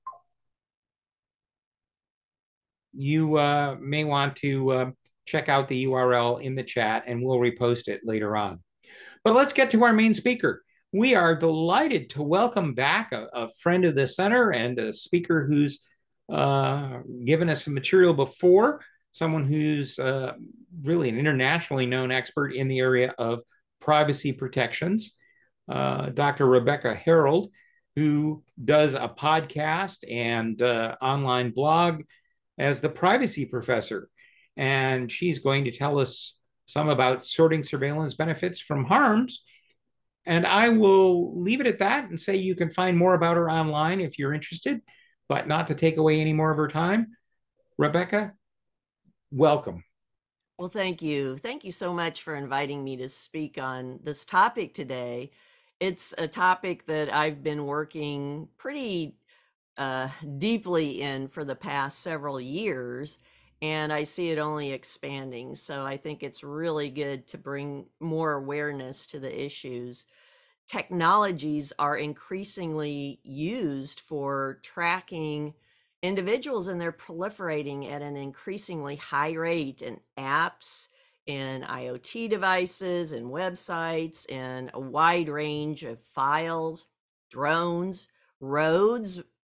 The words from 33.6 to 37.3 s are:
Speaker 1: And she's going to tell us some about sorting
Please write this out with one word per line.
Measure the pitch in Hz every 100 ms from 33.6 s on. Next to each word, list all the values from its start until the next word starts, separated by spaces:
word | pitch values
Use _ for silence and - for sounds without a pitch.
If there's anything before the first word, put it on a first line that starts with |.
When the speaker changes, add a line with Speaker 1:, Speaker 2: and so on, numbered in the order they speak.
| 110 120 - 104 - _ - _ _ -
Speaker 1:
And | 135 135 135 127 123
she's | - 175 139
going | 135 139 135
to |
tell | 120 143 143
us | 127 - - - _ _ -
some | 147 151
about | 135 127 127
sorting | -